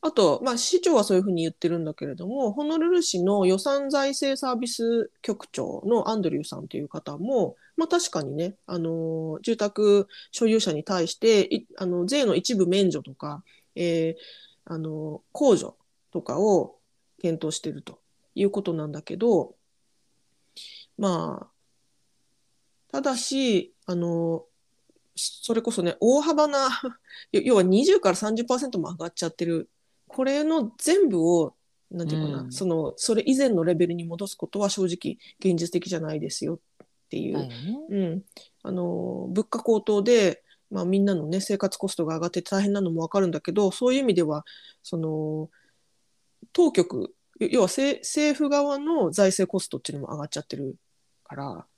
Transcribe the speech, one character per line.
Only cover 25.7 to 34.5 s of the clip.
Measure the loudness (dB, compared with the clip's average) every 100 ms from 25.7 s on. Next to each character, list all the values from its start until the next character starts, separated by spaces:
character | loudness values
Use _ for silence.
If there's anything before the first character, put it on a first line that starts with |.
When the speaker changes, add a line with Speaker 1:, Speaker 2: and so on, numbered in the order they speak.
Speaker 1:
そ | -2
ね、 | -2 2
大 | 6 6
幅 | 4 2 2
な、 | 2 0 -2 -8 -10
<laughs> | _ -20 -2
要-、 | 0
要 | 4 6
は |
二 | 6 4
十 | 6 4
か | 4
ら | 2
三 | 0 -2
十 |
パ | 0 -2
ー |
セ | -2
ン |
ト | -4
も | -6
上 | -6
が | -10
っ |
ち | -6
ゃ | -8
っ |
て | -4
る。 | -2 -2 -4 _ _ _ _
こ | -2
れ | 0 2
の | 2 0 0 -4
全 | 2 4 4
部 | 4 4
を、 | 4 2 _ _ _ _
な | -8
ん | -4
て | -2
い |
う |
か | -4
な、 | -6
Speaker 2:
う | -8
ん。 |
Speaker 1:
そ | -6 -2
の、 | 0 -2 -4
そ | 0
れ | 0 2
以 | 2
前 | 4
の | 4
レ | 2
ベ | 2 2
ル |
に | 0
戻 | -6 -8 -10
す |
こ | -8
と | -8